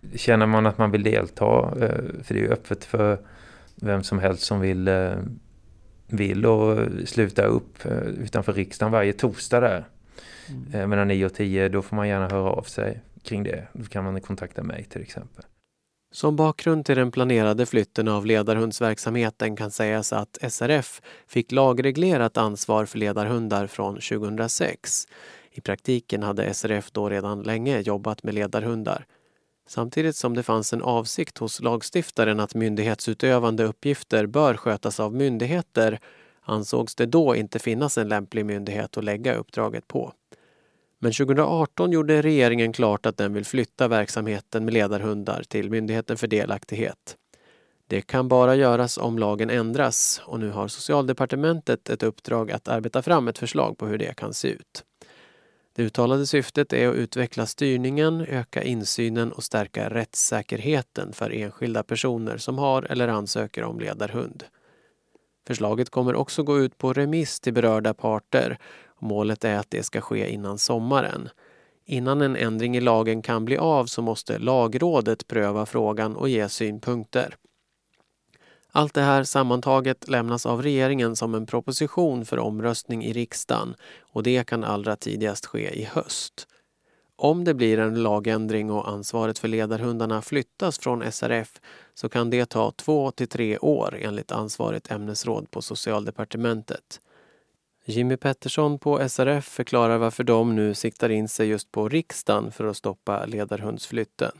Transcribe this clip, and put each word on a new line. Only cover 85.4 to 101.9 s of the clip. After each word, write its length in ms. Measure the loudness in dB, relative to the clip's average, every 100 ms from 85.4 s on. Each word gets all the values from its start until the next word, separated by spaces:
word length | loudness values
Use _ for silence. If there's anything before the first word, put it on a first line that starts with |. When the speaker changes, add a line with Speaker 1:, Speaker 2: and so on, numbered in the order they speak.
| -8
Speaker 2:
ske 340 | -8 -6 -6
i 40 |
höst. 640 | -6 -6 -6 -8 -10 -14 -20 _ _ _ _ _ _ _
Om 280 | 2 2
det 100 | 2
blir 240 | 4 4 4
en 240 | 2 0
lagändring 680 | 2 2 0 0 0 -2 -2
och 180 | -2 -4
ansvaret 500 | -8 -6 -2 -2 -2
för 100 | -2
ledarhundarna 760 | -2 -2 -2 -2 -2 -2 -2
flyttas 560 | -2 -4 -4 _ -4 -2
från 240 | -4 -2
S 200 | -4 -4
R 80 | -2
F 300 | -2 -4 -14 -20 -20 -20
så 140 | -10 -4
kan 220 | -2 0
det 160 | 0 0
ta 240 | 0 0
två 400 | -2 0 0 0
till 180 | -4 -6
tre 300 | -2 -2 0
år 400 | 2 2 0 -4
enligt 320 | -6 -6 -6
ansvarigt 580 | -6 -6 -4 -4 -4 -6
ämnesråd 600 | -8 -6 -6 -4 -4 -6
på 120 | -10
Socialdepartementet. 1400 | -8 -8 -4 -2 -4 -8 -8 -2 -2 -2 -6 -12 _ -20 _ _ _ _ _ _ _ _
Jimmy 320 | -6 -2 0 0
Pettersson 640 | -2 -2 -4 0 0 0
på 220 | 0 0
S 200 | 0 0
R 60 | 2
F 180 | 2
förklarar 540 | -2 -8 0 4 4 4
varför 260 | 2 0
de 320 | 4 4 4 2
nu 180 | 2
siktar 340 | 0 -4 0 0
in 200 | 0 -2
sig 200 | 0 0
just 240 | 0 -4
på 160 | -4
riksdagen 640 | 0